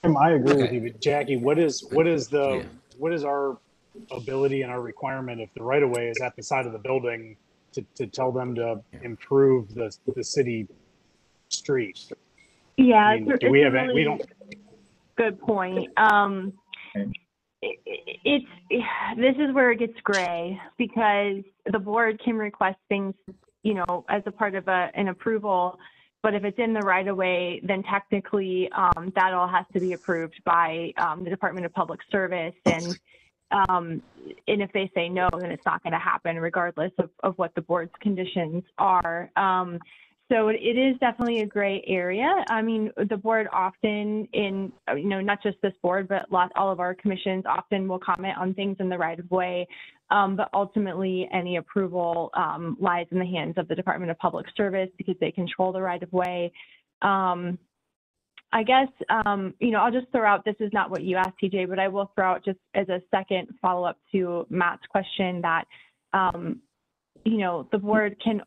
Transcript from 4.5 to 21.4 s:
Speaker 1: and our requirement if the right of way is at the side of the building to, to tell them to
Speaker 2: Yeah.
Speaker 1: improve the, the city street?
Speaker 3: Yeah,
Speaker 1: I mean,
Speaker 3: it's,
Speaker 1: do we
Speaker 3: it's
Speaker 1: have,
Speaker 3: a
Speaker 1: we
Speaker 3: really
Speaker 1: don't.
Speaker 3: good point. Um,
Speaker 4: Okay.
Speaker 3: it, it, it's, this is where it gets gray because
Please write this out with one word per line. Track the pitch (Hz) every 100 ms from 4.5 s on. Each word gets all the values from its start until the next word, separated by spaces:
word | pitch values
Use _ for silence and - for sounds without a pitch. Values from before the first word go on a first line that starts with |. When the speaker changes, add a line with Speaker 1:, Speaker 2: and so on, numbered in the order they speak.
| 135
Speaker 1:
and | 127
our | 123
requirement | 120 - 135 135 131 117
if | 110
the | -
right | 117 143
of | 139
way | 120 120
is | 113
at | 123 -
the |
side | 107 135 123
of |
the | 110
building | 107 131 120 117 113 107 _ _ _
to, | - 101 -
to | 117
tell | - 131
them | 127 123 117
to | 117 110 -
Speaker 2:
Yeah. | 127
Speaker 1:
improve | 123 113 - 139 135 131 104
the, | 107 110 - -
the | 127 127
city | - 123 113 104 - _ _ _ _ _ _ _
street? | - - 135 107 - - - _ _ _ _ _ -
Speaker 3:
Yeah, | 262 226
Speaker 1:
I | 208 220
mean, | 220
Speaker 3:
it's, | 269
Speaker 1:
do | -
we | 139
Speaker 3:
it's | 147
Speaker 1:
have, | 185
Speaker 3:
a | 127
Speaker 1:
we | 127
Speaker 3:
really |
Speaker 1:
don't. | 147 147 - _ - - - - _ _ _ -
Speaker 3:
good | 226 190
point. | - 208 180 185 - -
Um, | 214 208 202 196 190 190 _ - -
Speaker 4:
Okay. | - 202 190 _ _ _ _
Speaker 3:
it, | 101 - -
it, | - - - - 285 - - _
it's, | 240 233 - - 233
this | 254 262
is | 294
where | 269 247
it | 233
gets | 226 226
gray | - 196 180 170 170 190 - _
because | 220 226 220 202 202 196